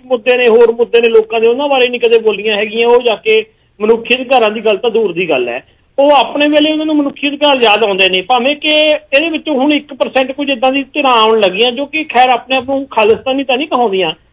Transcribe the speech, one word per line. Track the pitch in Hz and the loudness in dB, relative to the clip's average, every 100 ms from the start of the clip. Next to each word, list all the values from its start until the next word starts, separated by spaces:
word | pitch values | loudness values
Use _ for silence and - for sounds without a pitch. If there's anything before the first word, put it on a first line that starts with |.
| 254 | -4
ਮੁੱਦੇ | 247 247 247 | -2 0 2
ਨੇ, | 247 | 4
ਹੋਰ | 226 226 | 4 4
ਮੁੱਦੇ | 233 226 233 | 2 0 2
ਨੇ | 233 | 4
ਲੋਕਾਂ | 226 220 226 | 2 2 0
ਦੇ, | 226 | 0
ਉਹਨਾਂ | 247 294 | 0 0
ਬਾਰੇ | 269 247 | 0 0
ਨਹੀਂ | 247 | 0
ਕਦੇ | 233 226 | 2 2
ਬੋਲੀਆਂ | 214 208 220 202 | 0 -2 -4 -4
ਹੈਗੀਆਂ। | 214 226 233 | -4 -2 2
ਉਹ | 240 | 2
ਜਾ | 240 208 | 2 -2
ਕੇ | 220 220 214 _ _ - | 0 0 -2 _ _ -4
ਮਨੁੱਖੀ | 214 226 233 254 | 0 0 -2 -4
ਅਧਿਕਾਰਾਂ | 247 262 214 | 0 0 0
ਦੀ | 220 214 | 0 -2
ਗੱਲ | 196 | -2
ਤਾਂ | 240 | -2
ਦੂਰ | 226 208 | -2 -2
ਦੀ | 170 175 | -2 -2
ਗੱਲ | 131 120 | -2 -4
ਹੈ, | 120 - _ _ - | -8 -12 _ _ 0
ਉਹ | 285 | 2
ਆਪਣੇ | 285 226 294 294 | 4 2 0 0
ਵੇਲੇ | 294 302 | 2 0
ਉਹਨਾਂ | 311 311 | -2 -2
ਨੂੰ | 302 | -2
ਮਨੁੱਖੀ | 277 - 285 | -2 -4 -6
ਅਧਿਕਾਰ | 285 294 269 | 0 0 2
ਯਾਦ | 226 214 | 2 2
ਆਉਂਦੇ | 214 190 190 | 0 0 0
ਨੇ, | 185 | 0
ਭਾਵੇਂ | 185 247 254 294 | 0 0 0 -2
ਕਿ | 311 302 311 302 - | -2 0 0 -2 -2
ਇਹਦੇ | 269 330 | -2 -2
ਵਿੱਚੋਂ | 311 311 269 | -4 -4 -2
ਹੁਣ | 294 | 0
ਇੱਕ | 294 - | -2 -4
ਪਰਸੈਂਟ | 262 254 262 262 | -6 -2 -2 -2
ਕੁਝ | 269 277 | -4 -6
ਇੱਦਾਂ | 254 262 | -2 -2
ਦੀ | 277 | -2
ਧਿਰਾਂ | 269 302 277 | -4 -2 2
ਆਉਣ | 233 220 226 | 2 4 2
ਲੱਗੀਆਂ | 196 185 247 | 0 0 -2
ਜੋ | 240 285 | -2 -6
ਕਿ | 311 | -6
ਖੈਰ | 302 240 254 | -2 0 2
ਆਪਣੇ | 233 247 262 | 0 -2 -4
ਆਪ | |
ਨੂੰ | 254 269 269 | -2 -6 -4
ਖਾਲਿਸਤਾਨੀ | 226 214 208 262 269 | 0 2 0 -2 -4
ਤਾਂ | 269 254 | -2 -4
ਨਹੀਂ | 320 | -2
ਕਹਾਉਂਦੀਆਂ, | 269 226 190 165 - _ | -2 0 0 -4 -6 _